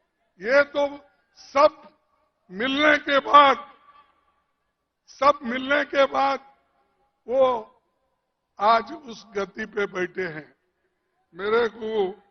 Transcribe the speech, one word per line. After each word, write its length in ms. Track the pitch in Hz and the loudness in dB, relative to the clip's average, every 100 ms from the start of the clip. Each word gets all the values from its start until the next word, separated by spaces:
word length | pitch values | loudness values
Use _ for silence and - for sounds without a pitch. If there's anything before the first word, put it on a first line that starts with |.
| _ _ _ _ 196 | _ _ _ _ 0
ये 180 | 277 | 0
तो 360 | 285 294 285 285 _ _ _ _ | 0 -2 -4 -6 _ _ _ _
सब 640 | - 277 302 - - _ _ _ _ _ _ | -4 2 2 2 -18 _ _ _ _ _ _
मिलने 460 | 185 254 269 302 294 | -6 -4 0 2 2
के 220 | 294 277 | 0 -2
बाद, 520 | - 285 277 247 - - _ _ _ _ _ _ _ _ _ _ _ _ _ | 4 6 6 2 -6 -20 _ _ _ _ _ _ _ _ _ _ _ _ _
सब 320 | - 269 294 | 0 0 0
मिलने 420 | 233 254 262 285 277 | -6 -6 -2 -2 0
के 200 | 277 269 | 0 0
बाद 340 | 269 269 262 - _ _ _ _ _ _ _ - | 2 -2 -2 -10 _ _ _ _ _ _ _ -4
वो 420 | 262 254 240 214 _ _ _ _ _ _ _ _ - | 0 2 0 -8 _ _ _ _ _ _ _ _ -2
आज 340 | 208 226 220 | 2 2 0
उस 340 | 320 262 220 - 202 | -14 -18 -20 -10 -8
गति 300 | 190 226 220 | -8 -10 -10
पे 200 | 208 202 | -6 -6
बैठे 360 | 190 180 190 | -4 -6 -6
हैं। 340 | 180 156 143 _ _ _ _ _ _ _ _ 170 | -10 -10 -18 _ _ _ _ _ _ _ _ -10
मेरे 320 | 202 226 226 | -2 0 0
को 540 | 220 220 220 185 208 _ | -4 -6 -2 -2 -4 _